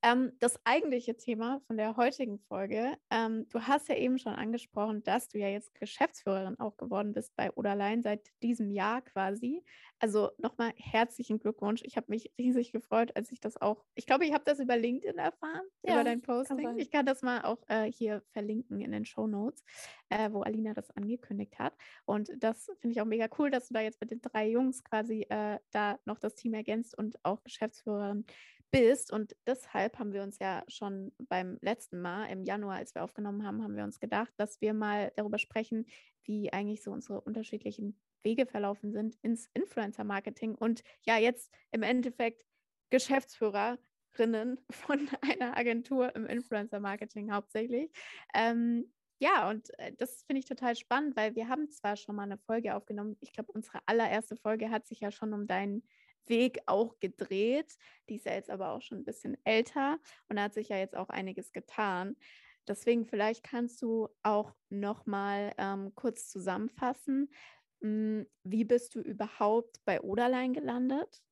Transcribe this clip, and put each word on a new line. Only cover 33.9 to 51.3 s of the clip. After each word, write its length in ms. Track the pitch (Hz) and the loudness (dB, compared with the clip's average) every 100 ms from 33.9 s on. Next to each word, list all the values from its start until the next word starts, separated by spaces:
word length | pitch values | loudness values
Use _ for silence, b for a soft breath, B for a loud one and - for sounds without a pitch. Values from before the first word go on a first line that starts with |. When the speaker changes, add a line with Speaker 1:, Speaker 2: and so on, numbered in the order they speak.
| - | -6
Speaker 1:
gedacht, 340 | 196 208 233 - | -2 -2 -2 -2
dass 240 | 208 - | -4 0
wir 120 | 214 | 0
mal 380 | 214 208 208 202 - | 0 0 0 0 -2
darüber 220 | 208 214 | -2 -2
sprechen, 480 | - 226 220 226 233 B B _ | -2 -2 -2 -4 -4 B B _
wie 280 | - 214 202 | -6 -4 -2
eigentlich 320 | 190 202 214 | -2 -2 -4
so 80 | - | -6
unsere 300 | 196 - 196 | -10 -8 -8
unterschiedlichen 760 | - 226 214 208 208 208 202 - _ _ | -6 -6 -6 -8 -8 -6 -8 -8 _ _
Wege 220 | 208 226 254 | -2 2 2
verlaufen 460 | 214 202 202 208 | 0 -2 -2 -4
sind 240 | 214 220 - | -2 -4 -4
ins 280 | 220 226 - | -2 -2 -2
Influencer-Marketing 1040 | - 381 - 208 - 208 196 202 - 220 214 | -4 -2 -2 -4 -4 -4 -2 -4 -6 -6 0
und 280 | 226 233 B B | 0 0 B B
ja, 160 | - 226 | 2 6
jetzt 360 | 226 240 - b b | 6 2 -10 b b
im 120 | 226 | -2
Endeffekt 600 | 208 254 247 240 233 233 _ _ _ _ _ | 2 2 0 0 -2 -2 _ _ _ _ _
Geschäftsführerinnen 1700 | 254 247 269 - - 214 202 214 247 _ _ _ - 226 220 233 254 _ | 4 6 2 2 -2 0 2 0 -2 _ _ _ 2 2 4 0 -4 _
von 380 | - - 285 285 | -14 -2 0 0
<laughs> 120 | 277 | -2
einer 360 | 269 - 247 - | 0 0 0 0
Agentur 580 | 240 233 240 269 247 - | 0 0 0 0 0 -2
im 100 | 220 | -4
Influencer-Marketing 1040 | 240 247 214 208 208 202 202 214 214 208 | -4 -2 -4 -2 -4 -4 -6 -8 -8 -2
hauptsächlich. 600 | 202 202 220 233 240 311 B B B B | -2 -2 -4 0 0 -2 B B B B
Ähm, 600 | - 226 233 233 233 - _ _ _ | 2 4 4 2 2 -2 _ _ _
ja, 300 | 302 370 185 | 4 4 4
und, 280 | 214 - - | -2 -8 -10
äh, 140 | - - | -10 -6
das 260 | 254 - | -6 -6
finde 160 | _ 269 | _ -2
ich 60 | 262 | -2
total 300 | 254 254 233 | -2 -2 -2
spannend, 400 | - 247 294 254 | 2 2 2 0
weil 200 | 220 | 0